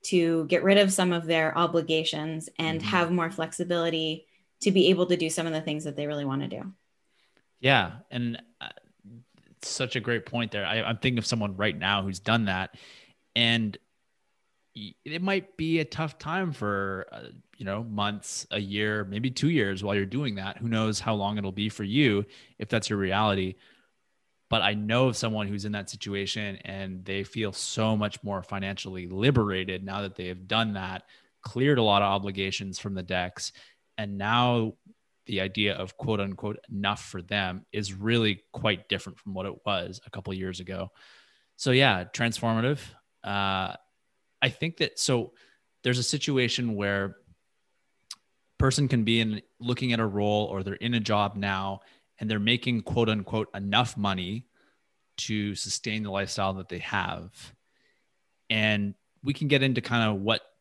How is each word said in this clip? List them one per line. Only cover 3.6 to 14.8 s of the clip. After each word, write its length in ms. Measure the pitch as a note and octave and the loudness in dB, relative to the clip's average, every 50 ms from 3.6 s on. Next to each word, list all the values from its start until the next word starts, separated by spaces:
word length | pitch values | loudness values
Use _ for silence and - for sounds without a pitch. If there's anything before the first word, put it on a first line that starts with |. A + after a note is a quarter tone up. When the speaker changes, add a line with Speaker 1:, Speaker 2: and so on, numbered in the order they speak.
| F3 F3+ F3 E3+ E3 E3 E3 D#3+ D#3+ D#3 D#3 E3 - _ _ _ _ _ _ _ | -4 0 0 0 2 0 0 0 -2 -2 -4 -6 -8 _ _ _ _ _ _ _
Speaker 1:
to 80 | - G#3 | 2 4
be 160 | F#3 G3 E3 E3+ | 6 6 6 6
able 180 | F#3+ F3 F3+ | 6 6 4
to 100 | F3+ F3+ | 2 2
do 140 | F3+ E3 D#3+ | 2 2 -2
some 160 | D#3+ - E3 | -2 -2 -2
of 60 | E3 | -2
the 80 | D#3+ D#3 | -2 -2
things 240 | D#3 D#3+ D3+ D3+ D#3+ | -2 -2 -4 -4 -4
that 120 | D3 C#3 | -6 -6
they 100 | D3 D3 | -6 -6
really 180 | D3 D3+ D3 C#3+ | -4 -4 -4 -4
want 180 | C3+ C3+ C#3 | -2 -2 -2
to 60 | C#3+ - | -4 -4
do. 240 | - - - F#3+ F#3+ _ _ _ _ _ _ _ _ _ _ _ _ _ _ _ _ _ | -8 -8 -10 -12 -14 _ _ _ _ _ _ _ _ _ _ _ _ _ _ _ _ _
Speaker 2:
Yeah. 320 | B2+ C3 C#3 A#2+ F#2+ E2+ F#2 A#2+ - _ | 4 4 4 6 4 0 -4 -12 -16 _
And, 320 | B2+ B2 A#2+ A#2 A#2 - - _ _ _ | -6 -4 -4 -4 -6 -8 -12 _ _ _
uh, 80 | - A1 - - _ _ _ _ _ G2+ A#2 A#2 B2 _ _ - _ _ - _ | -16 -16 -16 -20 _ _ _ _ _ -20 -20 -20 -20 _ _ -20 _ _ -20 _
it's 100 | - - | -10 -8
such 280 | - - C3 A#2+ - | -4 -4 -4 -2 -2
a 40 | B2+ | -2
great 260 | G2+ - A#2+ B2 - | 0 0 0 0 -2
point 260 | - - A#2+ A#2 A2 | -4 -4 -2 -2 -2
there. 140 | - G#2 G2 | -2 -4 -2
I, 160 | E2 G#2 A2+ | 0 0 0
I'm 160 | G2+ - A#2 A2 | 0 -2 -2 2
thinking 200 | - C3 B2 A#2 | 2 2 2 2
of 80 | G#2 | 0
someone 300 | - B2 A2+ G#2+ G2+ F#2+ | 0 0 0 0 -2 0
right 200 | F#2+ G#2 G#2+ D#2 | 0 0 0 0
now 260 | D2 - F#2+ G2+ G2+ | 0 0 2 2 2
who's 160 | F#2+ G2 F#2+ F2+ | 0 -2 -4 -4
done 240 | - - A2+ A#2 A2+ | 0 2 2 4 4
that. 280 | G2 F#2 F#2 F#2 - - - - - - - - _ _ _ _ _ _ | 0 0 -2 -2 -6 -8 -18 -20 -20 -20 -20 -20 _ _ _ _ _ _
And 420 | A#2 A#2 A#2 A#2 A#2 A2+ G#2+ G2 - _ _ _ _ _ _ _ _ _ _ _ _ _ _ _ _ _ _ _ | 2 4 4 4 2 0 -2 -4 -8 _ _ _ _ _ _ _ _ _ _ _ _ _ _ _ _ _ _ _
y-, 200 | A2+ | -14